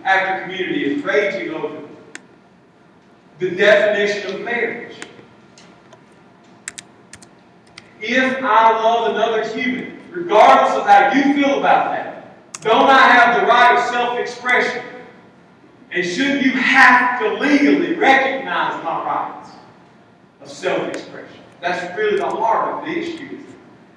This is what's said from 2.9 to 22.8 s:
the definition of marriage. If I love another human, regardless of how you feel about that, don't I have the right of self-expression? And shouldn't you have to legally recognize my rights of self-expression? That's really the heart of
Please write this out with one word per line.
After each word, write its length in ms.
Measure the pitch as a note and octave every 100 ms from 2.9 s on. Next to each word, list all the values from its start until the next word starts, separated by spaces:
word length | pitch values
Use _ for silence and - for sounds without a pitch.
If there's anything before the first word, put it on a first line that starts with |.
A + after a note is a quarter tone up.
| _ _ _ _ -
the 140 | F3+
definition 800 | F3 G3+ G#3 G#3 G3+ G3+ - -
of 80 | G3
marriage. 540 | A#3 A#3 - - - - - - - - _ - - - _ - _ _ _ _ _ - - - - _ _ - - _ _ _ _ - - -
If 420 | G#3+ C4 B3+ -
I 280 | C4 A3 A3+
love 440 | A3+ A3+ A#3 A3 G3+
another 320 | G#3+ A3 -
human, 460 | B3+ B3+ - - - -
regardless 640 | F3 E3+ G#3 C4+ C4+ - -
of 100 | G3+
how 280 | G3+ G3+
you 220 | C#4 C#4+ C#4+
feel 240 | C4+ -
about 320 | - - -
that, 680 | - - - - - _ -
don't 280 | A3 B3 C4+
I 100 | C4+
have 400 | B3+ B3 A#3 G#3+
the 80 | G3+
right 300 | A#3+ A#3 A#3+
of 80 | -
self-expression? 920 | A#3+ A#3+ A#3+ - - B3 B3 A#3+ - - - - - - _ _ _ _ _ -
And 140 | F3+ F3
shouldn't 380 | C4 C#4 C#4
you 80 | C4
have 680 | C4 - C4+ B3+ B3 - -
to 140 | G#3+ G3
legally 580 | C4+ C#4+ C#4+ - F4 -
recognize 880 | C4 C4+ C4 C4+ - - - -
my 220 | - - -
rights 440 | B2+ C#3 - - - - - _ _ _ _ _ _
of 80 | -
self-expression? 880 | C#3+ F3+ - - - - - - - - -
That's 360 | F3 F3 F3+ G#3+
really 200 | G#3+ F#3
the 120 | -
heart 500 | - A3+ - -
of 60 | -